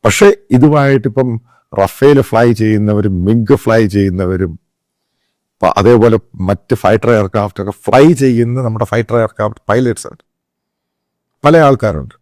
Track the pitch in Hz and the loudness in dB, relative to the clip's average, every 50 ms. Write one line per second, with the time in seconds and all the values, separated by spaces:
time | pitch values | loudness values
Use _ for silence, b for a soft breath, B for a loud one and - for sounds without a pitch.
0 | - 113 - - 208 202 - - _ _ 127 123 135 151 151 147 139 139 135 127 | 0 -2 0 4 2 2 2 0 _ _ 0 2 2 2 2 2 2 2 0 0
1 | 110 127 107 131 127 127 113 113 _ _ _ _ _ _ - 101 98 98 - - | -2 -4 -2 -2 -2 -2 -4 -8 _ _ _ _ _ _ -2 -2 -2 -2 -2 2
2 | 135 143 143 139 123 - - 113 120 120 113 107 110 110 110 104 104 104 107 104 | 2 4 4 4 0 0 0 2 2 2 0 0 0 0 0 0 0 0 -2 -2
3 | 101 104 95 90 90 98 113 117 110 101 139 135 - 120 110 113 110 98 95 101 | -2 -2 -4 -2 0 0 0 0 2 0 0 0 2 0 0 2 0 0 0 -2
4 | 98 98 90 92 95 90 92 90 95 85 80 - _ _ _ _ _ _ _ _ | -2 -2 -2 -4 -4 -4 -4 -4 -6 -6 -8 -16 _ _ _ _ _ _ _ _
5 | _ _ _ _ _ _ _ _ _ _ _ _ - 85 - 101 98 113 120 113 | _ _ _ _ _ _ _ _ _ _ _ _ -2 -2 0 2 2 4 4 4
6 | 110 117 110 107 _ _ - - 92 95 101 - _ _ 127 - - 95 110 107 | 4 2 2 0 _ _ -12 -8 -4 -4 -4 -6 _ _ -6 -4 0 0 0 0
7 | - 120 120 107 98 92 - 110 101 101 _ - 95 101 - _ _ - 110 131 | 0 0 0 0 0 -2 -4 -4 -4 -4 _ -10 -10 -10 -12 _ _ 0 2 4
8 | 143 165 175 120 135 131 120 117 120 117 123 131 127 117 110 113 117 - 110 113 | 4 4 4 2 0 0 0 0 -2 -2 -4 -6 -6 -6 -4 -6 -6 -4 -4 -4
9 | 110 - 120 117 113 107 _ - 107 107 107 - _ - 104 123 131 120 104 - | -4 -2 -2 -2 -2 -2 _ -6 -6 -6 -6 -10 _ -2 -2 0 0 -2 -4 -6
10 | - - - _ _ _ _ _ _ _ _ _ _ _ _ _ _ _ _ _ | -12 -18 -20 _ _ _ _ _ _ _ _ _ _ _ _ _ _ _ _ _
11 | _ _ _ _ _ _ _ _ - 147 160 165 156 139 135 113 - 107 87 76 | _ _ _ _ _ _ _ _ 0 2 2 4 4 2 2 0 -2 -4 -4 -6
12 | 65 - - _ | -10 -12 -18 _